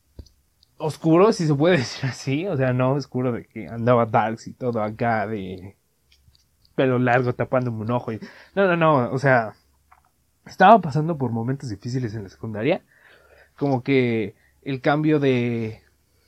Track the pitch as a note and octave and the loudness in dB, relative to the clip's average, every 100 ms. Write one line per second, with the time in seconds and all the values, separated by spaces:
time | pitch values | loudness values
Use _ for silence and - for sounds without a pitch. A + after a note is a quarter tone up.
0 | _ - - _ _ _ _ - D#3 - | _ -20 -20 _ _ _ _ -8 -8 -2
1 | E3 E3 G#3+ A3 D#3 C#3 E3+ E3+ A2+ - | 2 6 6 4 0 2 4 2 0 -6
2 | C3 - C3+ C#3+ G3 C#3 C3 B2 B2+ C#3+ | -8 -6 -4 -4 -4 -2 0 0 0 -2
3 | C3+ B2+ B2+ A2+ - A2 E2+ A#2 A#2 A#2+ | -4 -4 -4 -4 -8 -14 -12 -2 2 4
4 | A2+ A2 A2 A2+ - - B2 A2+ G#2+ G#2+ | 4 2 0 -4 -12 -8 -6 -4 -4 -2
5 | A#2 A2 G#2 A2 F#2+ F#2 F#2+ - _ _ | -2 0 -2 -6 -8 -12 -16 -20 _ _
6 | _ _ _ _ _ _ _ - C3 B2+ | _ _ _ _ _ _ _ 0 2 2
7 | B2+ B2 B2 B2 A#2 C3 B2 A2 G#2+ A#2+ | 2 2 2 -2 -2 -2 -2 -4 -4 -4
8 | A#2+ A2 - - - G3 G3 E3+ D#3+ C#3+ | -4 -10 -12 -20 -8 0 0 2 2 2
9 | A#2 C3+ C#3 B2 A2 - _ _ _ _ | 0 0 2 2 0 -10 _ _ _ _
10 | _ _ _ _ - - F#3 A3+ E3+ D3+ | _ _ _ _ -8 4 6 6 4 -4
11 | D#3+ D3+ B2 A2+ A#2+ C#3 B2+ G2 A#2+ C3 | -2 -2 -4 -2 -4 -6 -8 -10 -8 -6
12 | A#2 A2 F#2+ - A2+ G#2 B2+ G#3+ _ _ | -6 -8 -12 -14 -10 -4 -2 -4 _ _
13 | _ _ _ _ _ - C#3+ B2+ C3 C3+ | _ _ _ _ _ -6 -2 -2 0 2
14 | B2 A2+ G#2 - _ _ - C3 D#3 D3+ | 2 -2 -4 -10 _ _ -10 -4 0 2
15 | D#3 D3+ C#3 B2+ A#2+ A#2 A2 - _ _ | 2 2 2 2 0 -4 -6 -10 _ _
16 | _ _ | _ _